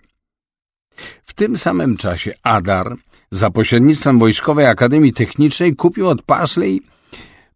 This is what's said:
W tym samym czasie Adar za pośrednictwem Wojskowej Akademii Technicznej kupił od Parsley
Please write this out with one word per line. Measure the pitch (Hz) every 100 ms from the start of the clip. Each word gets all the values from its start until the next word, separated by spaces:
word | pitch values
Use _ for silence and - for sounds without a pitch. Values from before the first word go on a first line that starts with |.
| _ _ _ _ _ _ _ _ _ - - -
W | -
tym | - 214 220
samym | - 180 151 107
czasie | 98 87 - -
Adar | - 110 90 95 92 - _ _ _
za | 98 104
pośrednictwem | 95 107 120 135 151 - 123
Wojskowej | 113 110 - 147 139
Akademii | 107 123 147 147
Technicznej | - 113 - 151 - 175 143
kupił | 175 175 185
od | 131
Parsley | - - 170 - 190 - - _ _ - - _ _